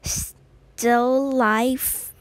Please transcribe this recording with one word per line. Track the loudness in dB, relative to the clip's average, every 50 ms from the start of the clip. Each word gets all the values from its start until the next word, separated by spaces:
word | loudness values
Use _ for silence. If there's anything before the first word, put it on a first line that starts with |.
still | -6 -6 -6 -6 -8 -10 -12 _ _ _ -20 -20 _ _ _ -2 0 2 2 4 4 2 2 0 0 0
life | 0 2 2 2 2 2 2 0 0 -2 -4 -4 -6 -6 -8 -12 -16 -18